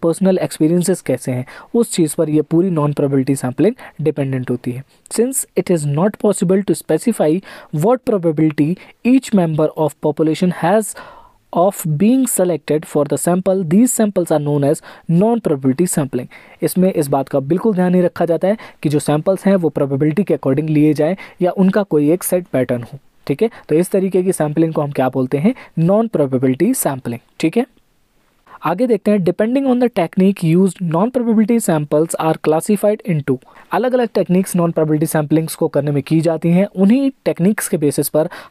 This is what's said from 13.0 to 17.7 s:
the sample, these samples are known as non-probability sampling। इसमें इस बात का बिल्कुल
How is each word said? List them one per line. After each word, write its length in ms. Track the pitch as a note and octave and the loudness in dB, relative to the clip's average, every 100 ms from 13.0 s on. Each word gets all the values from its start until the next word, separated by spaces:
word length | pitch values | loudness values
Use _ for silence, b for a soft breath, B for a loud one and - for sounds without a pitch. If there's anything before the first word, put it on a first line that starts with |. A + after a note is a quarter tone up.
| C#3+ | -2
the 120 | C#3+ | -2
sample, 420 | - F3+ F#3+ F#3+ E3 | 0 0 0 0 2
these 240 | F#3+ B3 - | 2 2 2
samples 340 | G#3+ F#3+ E3+ | 0 0 0
are 80 | D#3 | 0
known 260 | D3 D3 C#3 | 0 0 0
as 140 | D#3+ B B B | -2 B B B
non-probability 760 | E3+ G#3+ A#3 F#3 C#3 C3+ C3 F3+ | 2 2 2 0 -2 0 0 0
sampling। 340 | - C#3 B2 - B B B | -2 -2 -4 -8 B B B
इसमें 280 | E3 F#3 F#3 | -4 2 2
इस 140 | F3+ C#3+ | 0 -2
बात 220 | C#3 C3+ | -2 -2
का 100 | C#3 | -4
बिल्कुल 320 | C3+ E3+ A#3 | -2 0 0